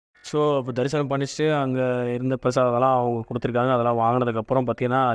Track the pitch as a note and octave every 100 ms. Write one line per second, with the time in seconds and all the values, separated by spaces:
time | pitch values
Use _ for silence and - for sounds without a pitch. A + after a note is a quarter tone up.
0 | _ _ - D3+ D3+ C#3+ B2+ B2 C3 D3+
1 | C#3 C#3 C#3 - D#3 D3+ C3 B2+ B2+ B2
2 | B2 A#2+ C3 C3 B2+ B2+ B2 A#2+ C3 B2+
3 | B2 A#2 A2 A#2+ B2+ A#2+ B2+ B2+ A#2+ A#2
4 | A2+ B2 A#2+ A2+ A2 C3 A#2+ A2+ B2 C3
5 | B2+